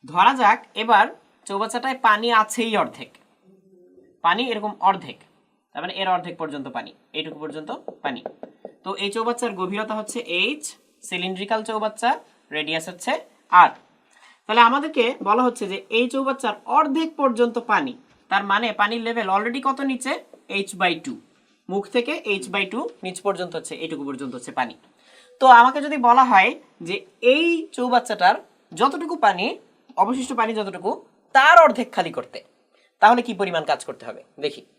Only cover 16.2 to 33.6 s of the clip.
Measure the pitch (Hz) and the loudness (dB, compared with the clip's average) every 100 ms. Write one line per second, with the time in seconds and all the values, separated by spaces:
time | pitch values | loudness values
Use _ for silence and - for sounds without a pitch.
16.2 | 262 262 226 208 - - 311 269 320 - | -4 -4 -6 -8 0 2 2 0 -4 0
17.2 | 277 226 240 233 233 202 135 120 _ _ | -2 2 0 0 -2 -2 -2 -10 _ _
18.2 | _ 196 202 202 233 208 208 233 226 233 | _ -4 0 -2 -2 -2 -2 -2 -4 -4
19.2 | 202 190 220 247 262 262 277 254 262 311 | 0 -2 -2 -4 -4 -4 -4 -4 -6 -8
20.2 | - - _ 196 196 180 185 160 139 120 | -10 -20 _ -8 -8 -2 -2 -2 -8 -14
21.2 | _ _ _ _ - 196 196 247 240 311 | _ _ _ _ -6 -6 -2 -4 -2 -6
22.2 | 220 196 190 202 190 208 392 - 185 180 | -4 -6 -4 -6 -4 -6 -8 -10 -12 -6
23.2 | 202 180 180 165 - 151 160 156 139 131 | -4 -4 -6 -8 -10 -10 -8 -8 -8 -10
24.2 | 135 123 135 127 123 - _ _ _ - | -10 -12 -10 -6 -6 -8 _ _ _ -20
25.2 | _ _ 262 240 247 277 294 302 240 247 | _ _ 8 10 8 4 -6 0 4 4
26.2 | 247 233 226 302 _ _ 170 196 - _ | 6 6 4 -2 _ _ -8 -8 -10 _
27.2 | 233 277 339 330 320 - 247 247 240 214 | 2 4 2 -2 -4 -6 0 0 0 2
28.2 | 180 240 - _ _ 156 262 302 311 330 | 2 2 -4 _ _ 0 0 0 -8 0
29.2 | 214 180 180 - _ _ _ - 196 254 | 2 2 -4 -6 _ _ _ -2 0 0
30.2 | 254 247 220 220 196 180 185 302 - _ | -6 -2 -2 -2 -6 -6 -6 -6 -10 _
31.2 | _ - 285 349 311 240 247 - 170 165 | _ 4 8 10 8 4 -4 -4 -4 -6
32.2 | - - _ _ _ _ _ _ 208 247 | -12 -16 _ _ _ _ _ _ 6 6
33.2 | 240 190 190 165 | 0 -4 -4 -4